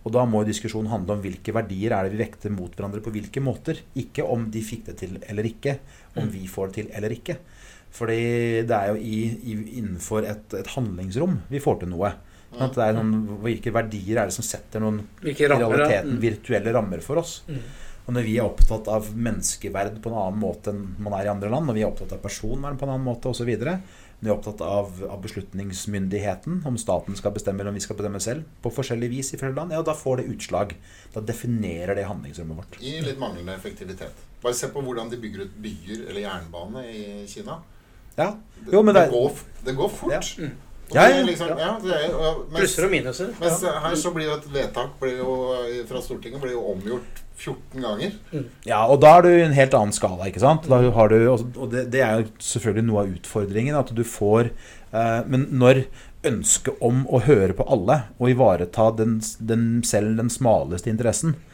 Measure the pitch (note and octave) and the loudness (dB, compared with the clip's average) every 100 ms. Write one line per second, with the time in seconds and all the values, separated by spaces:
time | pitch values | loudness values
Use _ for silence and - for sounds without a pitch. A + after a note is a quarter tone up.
0 | A#2 B2 B2 G#2+ G#2+ G#2 A2+ A2 G#2+ A2 | -2 0 2 2 0 -2 -4 -4 -4 -4
1 | F#2 G#2 F#2+ F2+ - G#2+ G#2 F#2+ A2 G#2+ | -4 -4 -6 -8 -4 -4 -4 -4 -2 0
2 | F#2+ G#2+ A2 - G#2 G2+ F2+ - G2 G#2 | -2 -4 -6 -6 -6 -6 -8 -10 -8 -8
3 | - G#2 - C3 C3+ A#2 - D#3+ - C3 | -8 -8 -8 -4 -4 -4 -6 -8 -8 -10
4 | B2 - - A#2 A2 A2 A2 A2+ - F#2 | -8 -6 -2 -2 -4 -6 -8 -10 -12 -12
5 | F#2 F#2 - G#2 A2 - C#3 C3 - - | -12 -12 -8 -4 -4 -4 -4 -4 -10 -20
6 | - - G#2+ F#2+ F#2+ - F#2+ G#2+ G#2 - | -12 -6 -6 -6 -10 -6 -6 -6 -10 -6
7 | G#2+ B2 - B2+ - - - - - - | -6 -6 -8 -10 -12 -20 -20 -20 -18 -8
8 | A2+ A2+ A#2 A#2+ A#2 A2+ A2+ A2 G2+ G#2+ | -2 0 0 0 0 0 0 0 0 -2
9 | A2 G#2+ A2 A2+ A#2+ G#2+ G#2+ C3 G2+ F2 | -4 -2 -2 -4 -8 -8 -8 -8 -8 -8
10 | - G#2+ G#2 G#2+ - G2 F#2+ - A2+ F2 | -4 -4 -4 -6 -8 -10 -6 -4 -4 -4
11 | F#2+ G#2 F3+ C#3+ - C#3 C#3+ F#2+ F2 F2 | -6 -2 -2 -2 -4 -4 0 -2 -4 -2
12 | G2 - - - - A#2+ C3 B2+ A2 A2+ | -4 -4 -18 -20 -14 -6 -4 0 2 2
13 | A2 A2 G#2+ G2+ A2+ G#2+ A#2 A2 G#2+ G#2 | 0 0 -2 -6 -4 -4 -2 -2 -2 -6
14 | F#2+ A#2 G2 - - - - A2 A2 G#2+ | -2 0 0 -4 -8 -8 -8 -2 -2 -2
15 | G#2+ - D#3 C#3 D3 C3+ A#2 A#2 D3+ F#3+ | -6 -8 -6 0 4 4 4 4 4 2
16 | D3 A#2+ A2+ G#2 - G#2+ G#2 A#2 G2 E2 | 0 0 0 -2 -2 -2 2 0 -2 -6
17 | - D#3 D#3+ - - C#3+ - - - - | -4 -4 -4 -10 -12 -12 -12 -14 -14 -12
18 | - B2 A2 A2+ G#2 - - A2 G#2 G#2+ | -4 -2 0 0 2 6 6 6 -2 -2
19 | G#2+ A2 A#2 F#2+ D#2 - G2+ F#2+ G2+ A2 | -2 -4 -4 -2 -4 -6 -6 -4 -4 -6
20 | A#2 A2 F#2+ G#2 G2 - G#2+ G2+ G2 F#2 | -6 -4 -4 -2 -4 -4 -8 -8 -8 -8
21 | G#2 G2 G#2 G2+ G2+ C3 D#3 A2 G#2 - | -6 -4 -2 -2 -2 -2 -2 0 -2 -4
22 | F#2 - G2 - A2 C#3 C#3 C3+ C#3 C3 | -8 -10 -10 -8 -4 -4 -6 -6 -4 -4
23 | C3 A#2 B2+ A#2+ A#2+ G#2+ B2+ F#3 - - | -4 -4 -4 -4 -4 -2 -4 -6 -8 -20
24 | - - A2 G#2 G#2+ G#2 E2 G2+ F#2+ F2+ | -20 -8 -2 -2 -4 -8 -2 -2 -2 -8
25 | G2 G2 G#2 - F2+ F#2+ G2 F#2 - G#2 | -10 -10 -10 -10 -10 -10 -8 -8 -6 -4
26 | F#2+ G2+ G2+ F#2 - F3+ D3+ A#2 - F2+ | -2 -2 -4 -4 -6 -6 -4 -4 -2 -2
27 | - G2 G#2 G#2 G2+ G2 G2+ G2+ - G2+ | -2 -4 -4 -4 -4 -4 -4 -6 -8 -6
28 | G2+ G2 A2 D#3+ D#3 - - B2 C3 A#2 | -6 -6 -6 -6 -10 -8 -8 -6 -4 -4
29 | A#2+ B2+ C3+ D3+ C3+ C3+ F3 D#3 D#3+ D#3 | -4 -4 -6 -6 -6 -6 -4 -4 -2 -2
30 | C3 B2+ - - - F2 G2+ - - - | -2 -2 -4 -8 -4 -4 -4 -6 -18 -20
31 | - A2 A2 A2 B2 A#2 F#2+ E2+ F#2 G2 | -14 -10 -8 -6 -2 -2 -2 -4 -4 -2
32 | G2+ G2 C#2+ E2 D#2+ D#2+ - - B2+ D#3 | -4 -8 -10 -12 -10 -10 -12 -14 -10 -6
33 | C3+ C3 A#2 F2 F2 F#2+ G#3 - F#2 F2+ | -6 -6 -8 -8 -10 -10 -12 -12 -14 -12
34 | D#2 - - - A#2+ B2 C3 C#3+ B2+ A#2 | -14 -16 -20 -6 -4 -2 -4 -6 -6 -6
35 | A2+ A#2+ G#2+ F#2+ G2 G#2+ G#2+ F2 F2+ A2 | -8 -10 -10 -10 -12 -10 -12 -12 -12 -12
36 | B2 G2 G2+ F2+ E2 E2+ F#2+ B2+ A#2+ A2 | -10 -8 -8 -8 -10 -12 -12 -12 -12 -12
37 | G#2 G2+ G2+ G#2+ G#2+ E3 - - _ - | -12 -12 -14 -14 -14 -14 -16 -20 _ -20
38 | - - F3 G#3+ - - - F#3+ G#3+ F#3+ | -12 -4 -4 -4 -16 -14 2 6 8 8
39 | D3+ B2 A#2+ - - - B2 C3+ G3 - | 6 4 0 -2 -14 -10 -6 -2 -2 -2
40 | - D3+ - - D3 - - - - D#3 | -4 -4 -6 -8 -10 -10 -18 -18 0 6
41 | G#3 C#4 A#3 E3+ E3+ D3 E3+ A3 F#3 D3+ | 8 8 2 0 -2 -2 -2 -2 -2 0
42 | D#3+ D#3+ D#3+ D#3 - D#3+ F#3 - F#3+ E3 | 0 0 0 -2 -4 0 0 2 2 2
43 | B2 B2 G3 G#3+ E3+ E3 F3+ D3+ D#3+ D#3+ | -2 -6 -6 -2 0 0 0 -2 -2 -2
44 | F3 E3 D3+ D3+ D3 C#3 A2 B2 - - | -2 -2 -2 -4 -4 -4 -2 -4 -6 -4
45 | C3 B2+ B2+ B2+ B2+ B2+ A#2+ B2 A2+ B2+ | -4 -2 -2 -2 -2 -2 -4 -6 -6 -8
46 | A#2+ A2 A#2 C3+ C3 B2 G#2 F#2 G2 B2 | -8 -10 -10 -8 -6 -4 -4 -6 -6 -6
47 | - - - - - C3+ - C3 A#2+ G#2 | -8 -14 -14 -12 -10 -10 -12 -8 -6 -4
48 | F#3 G3+ - D3+ A#2+ - - G#2+ A2+ C3+ | -6 -8 -10 -8 -8 -10 -2 2 6 10
49 | D3+ F3 F3 F3 E3 C#3 C3+ C3+ G#2 - | 12 12 12 8 8 6 6 6 4 2
50 | G#2 F2+ F#2+ F#2 B2+ D#3 C#3+ B2+ B2 A2 | -2 -2 -6 4 4 6 6 6 6 8
51 | G#2+ A2 A#2 A#2+ B2 A#2+ B2+ A#2+ B2 C3 | 8 8 6 4 0 -6 -6 -4 -2 2
52 | A#2 A2 G#2+ - - A#2+ A#2 G#2 A2+ G#2 | 2 2 0 -6 -4 -2 0 2 2 2
53 | G2 F2 - A2 G2 G#2 C3 D3 D3+ A2+ | 0 -4 -4 -2 0 0 0 0 0 -2
54 | A#2 - G#2 A2 A#2 - - - - A2+ | -4 0 4 6 4 -2 -14 -20 -6 -2
55 | A2+ A2+ - C3 C#3+ C3 B2 C3+ C3 - | 0 0 0 0 2 6 8 8 4 -10
56 | - - D3+ A2+ A2 - - - A#2+ B2+ | -18 -4 -2 0 0 0 0 0 2 2
57 | B2+ C3 A2 B2 F#2+ F#2 - C3 F#2 D3 | 4 4 6 6 6 2 2 2 4 2
58 | A2+ - B2 B2+ A#2 F2 F2 - A2 A2+ | 0 0 2 6 6 4 0 4 4 4
59 | A2+ A2 - - A2+ A2+ A#2 A#2 A#2 G#2+ | 2 0 -4 -6 0 2 2 2 2 2
60 | G#2+ A2 A#2+ - B2 F#2+ C#2 F2 A#2 A2 | 2 2 0 2 4 4 2 -4 -2 0
61 | A#2 G#2+ E3 - - | 0 2 0 -2 -6